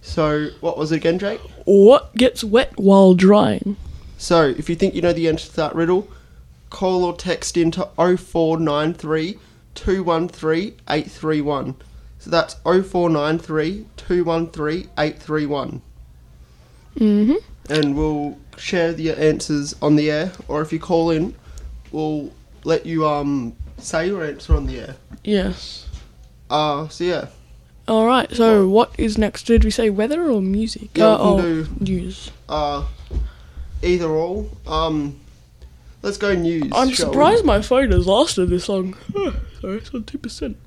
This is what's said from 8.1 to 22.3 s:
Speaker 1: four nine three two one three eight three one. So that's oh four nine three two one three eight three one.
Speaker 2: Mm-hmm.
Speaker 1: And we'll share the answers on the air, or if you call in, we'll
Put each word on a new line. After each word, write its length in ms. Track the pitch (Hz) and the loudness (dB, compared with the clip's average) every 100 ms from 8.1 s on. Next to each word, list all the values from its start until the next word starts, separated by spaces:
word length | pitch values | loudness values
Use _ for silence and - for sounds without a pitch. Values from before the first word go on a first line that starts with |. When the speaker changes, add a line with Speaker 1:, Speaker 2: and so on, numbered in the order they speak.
| 180 | 2
Speaker 1:
four 420 | - 170 160 160 | -2 -2 0 0
nine 360 | 160 147 156 | 0 0 -2
three 440 | 170 156 156 160 214 - _ _ | -4 -4 -4 -4 -10 -20 _ _
two 280 | - - 190 | -8 -2 -2
one 260 | 175 170 175 | 0 0 -2
three 460 | - 156 160 208 - - | -4 -2 -2 -4 -12 -4
eight 220 | 151 - | -4 -4
three 300 | - 156 151 | -8 -4 -2
one. 340 | 143 139 131 127 - - - - | -2 -4 -6 -12 -18 -20 -20 -20
So 120 | - | -2
that's 260 | 165 160 - | 0 0 -4
oh 180 | - 185 | 0 0
four 260 | 190 180 175 | 2 -2 0
nine 280 | 156 147 165 | 0 0 -2
three 480 | 165 156 160 202 220 - | -2 -2 -2 -6 -12 -18
two 280 | - 180 | -4 -2
one 240 | 170 165 170 | 0 -2 -4
three 400 | 165 151 170 - - | -6 -6 -6 -8 -4
eight 200 | 151 151 | -4 -4
three 280 | - 151 147 | -6 -4 -2
one. 360 | 143 127 - - - - - - - - - - - - - | -4 -6 -10 -16 -20 -20 -20 -20 -20 -20 -20 -20 -20 -16 0
Speaker 2:
Mm-hmm. 380 | 220 208 214 349 - - - | 2 4 2 0 -2 -20 -4
Speaker 1:
And 240 | 151 147 139 | 0 0 0
we'll 400 | 156 147 147 - - - | -2 -2 -6 -10 -20 -16
share 360 | - 185 165 | -4 -2 0
the 200 | 160 160 | -2 -4
answers 640 | 151 151 156 - 147 143 139 | 0 0 0 -2 -4 -4 -4
on 160 | 147 151 | 2 2
the 140 | 151 | 2
air, 220 | 151 180 - - | -2 -4 -8 -8
or 120 | 151 | -6
if 120 | 156 | -4
you 60 | 160 | -6
call 320 | - 170 165 | -2 0 2
in, 240 | 160 180 - - - - - - | 0 -2 -8 -18 -16 -16 -18 -12
we'll 380 | 151 156 151 135 | -8 -6 -6 -8